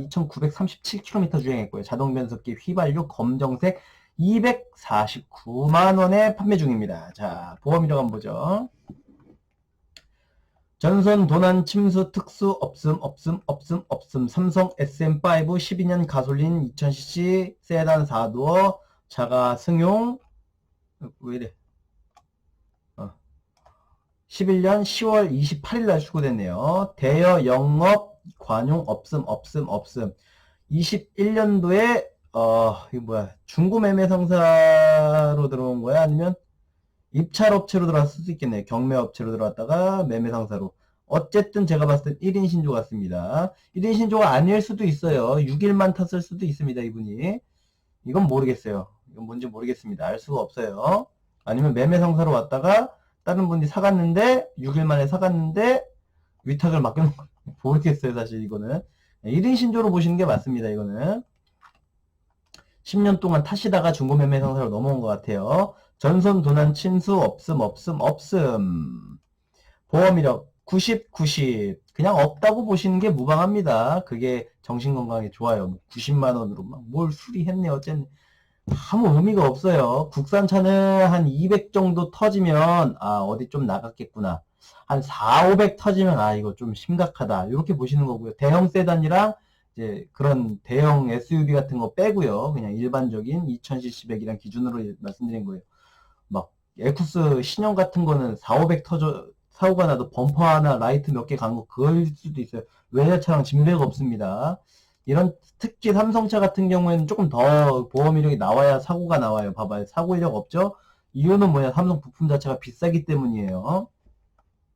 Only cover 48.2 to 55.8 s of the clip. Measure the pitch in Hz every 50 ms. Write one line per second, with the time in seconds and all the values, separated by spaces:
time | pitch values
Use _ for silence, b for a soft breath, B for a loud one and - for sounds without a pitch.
48.2 | 196 143 131 135 131 127 123 - - 110 101 95 92 - _ _ _ _ - 113
49.2 | 113 110 117 123 127 120 107 110 120 123 127 - - - - - - - 110 113
50.2 | - 147 143 120 104 - - 123 113 107 98 101 120 160 190 214 262 - _ _
51.2 | _ _ _ _ _ 107 113 127 147 147 120 117 131 160 175 175 175 170 160 160
52.2 | 165 156 139 117 113 - 131 135 147 185 202 - - 262 b b b b b b
53.2 | _ 175 180 190 190 170 170 165 151 147 - 202 196 196 196 180 170 165 165 190
54.2 | 214 254 254 254 254 - - - 127 135 139 160 160 156 147 143 139 139 180 185
55.2 | 190 185 175 165 160 160 160 202 220 247 262 262